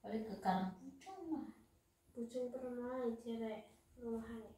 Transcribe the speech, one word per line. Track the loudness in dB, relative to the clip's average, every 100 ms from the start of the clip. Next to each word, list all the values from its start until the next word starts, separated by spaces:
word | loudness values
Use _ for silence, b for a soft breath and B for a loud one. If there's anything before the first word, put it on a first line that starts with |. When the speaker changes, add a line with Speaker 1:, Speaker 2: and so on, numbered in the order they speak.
Speaker 1:
Balik | 0 0 0
ke | 2
Karangpucung | 6 6 4 0 -12 -12 -10 -8 0
lah. | 0 0 -10 -20 -20 _ _ _
Speaker 2:
Pucung | -6 -2 0 0
Permai, | 0 -2 -2 0 2 2 0
Cerek, | 0 0 0 -2 -6 -20 -20 -8
rumahnya. | -2 -2 -2 -6 -8